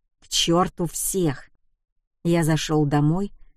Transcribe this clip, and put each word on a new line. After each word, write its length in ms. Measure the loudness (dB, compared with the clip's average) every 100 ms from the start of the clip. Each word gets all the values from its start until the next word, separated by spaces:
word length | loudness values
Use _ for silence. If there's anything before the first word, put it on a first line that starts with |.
| _ _
к 80 | _
черту 600 | -2 2 2 0 -2 -8
всех! 640 | -6 -6 -2 -2 -2 -12 _ _ _ _ _ _ _
Я 200 | 0 0
зашел 400 | 2 0 0 0
домой, 480 | 2 2 2 0 -4 -10 -20